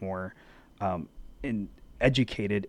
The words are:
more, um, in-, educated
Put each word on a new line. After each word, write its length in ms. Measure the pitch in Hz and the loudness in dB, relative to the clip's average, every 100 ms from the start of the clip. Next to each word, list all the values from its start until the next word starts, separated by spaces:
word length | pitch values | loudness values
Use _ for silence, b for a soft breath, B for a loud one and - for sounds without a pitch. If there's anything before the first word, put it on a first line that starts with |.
more, 320 | 95 92 95 - b b b b | -6 -4 -6 -10 b b b b
um, 300 | 98 87 - - - - | -2 -2 -6 -12 -16 -8
in-, 260 | 139 110 98 - - - | -4 -2 -4 -10 -16 2
educated 680 | 131 131 117 - 101 104 | 4 6 2 0 0 0